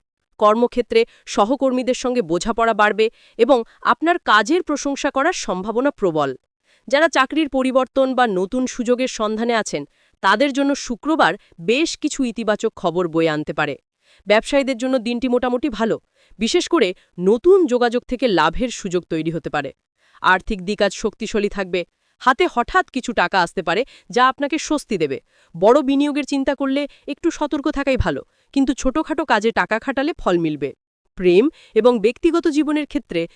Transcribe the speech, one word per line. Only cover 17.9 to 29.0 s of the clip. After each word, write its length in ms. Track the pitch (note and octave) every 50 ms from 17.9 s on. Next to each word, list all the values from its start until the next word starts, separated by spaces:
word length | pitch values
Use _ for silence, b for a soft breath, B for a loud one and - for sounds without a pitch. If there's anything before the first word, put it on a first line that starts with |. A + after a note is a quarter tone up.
| A3+ B3 -
থেকে 180 | - B3+ A3 C4+
লাভের 420 | A#3+ F#3+ E3 D3+ E3 - - B3+ A#3+
সুযোগ 320 | - - - F#3+ E3+ F3+ E3 _
তৈরি 220 | E3+ D#3+ D#3 E3+
হতে 180 | E3 D#3+ - E3
পারে। 220 | - D3 C#3+ - - _ _ _ b b b b b b -
আর্থিক 360 | F3 F#3 F#3 - - A3 F#3 F3
দিক 160 | G3 G#3+ -
আজ 120 | G#3 G3 -
শক্তিশালী 540 | - - G#3 - - A3+ F#3+ - G#3+ G#3 G3+
থাকবে, 320 | - G3+ G3 F3+ F3+ F3+ E3+ - _ _ _ _ _ _
হাতে 240 | - B3+ C4+ - F4+ D#4+
হঠাৎ 340 | - A#3+ A#3 - - F#4+ - -
কিছু 200 | - B3+ - - A3+
টাকা 240 | - F3+ E3+ - F#3+
আসতে 200 | E3+ - - F#3+
পারে 200 | E3 F3 E3+ G#3 C4+ b b b b b
যা 140 | F3+ A#3+ B3+
আপনাকে 300 | C4 C4 - C#4+ C4+ E4 D4+
স্বস্তি 360 | - - D#4 C#4 - - A3
দেবে। 200 | E3 D#3+ C3+ C3+ - - _ _ _ _ _ -
বড় 220 | E3 F#3 G#3+ B3 D4+
বিনিয়োগের 440 | C#4 C4 C#4 C#4 C#4+ D4 C4+ D4 C4+
চিন্তা 280 | - C#4+ C4+ C4+ D4+ C#4
করলে 260 | - C#4 C4+ C4+ C#4+ D4 C#4 b b b
একটু 200 | - C#4+ - - E4
সতর্ক 340 | - - D4+ C#4+ D#4+ D4 C4 D#4
থাকাই 260 | - C#4 C#4 C#4 C4
ভালো, 240 | A#3 - F3+ C#3+ C3 - _ _ _ _ _ -
কিন্তু 180 | C#4 C4+ A#3+ C4+
ছোটখাটো 500 | - - C4 B3 D#4